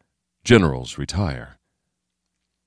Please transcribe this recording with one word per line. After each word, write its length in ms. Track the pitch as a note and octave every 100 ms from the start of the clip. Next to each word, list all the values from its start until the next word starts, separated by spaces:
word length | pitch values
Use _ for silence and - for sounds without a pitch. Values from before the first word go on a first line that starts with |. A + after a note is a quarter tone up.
| _ _ _ _
Generals 540 | - A#2 E2 B1+ B1+ -
retire. 600 | C#2 F#2+ F#2 B1+ - - _ _ _ _ _ _ _ _ _ _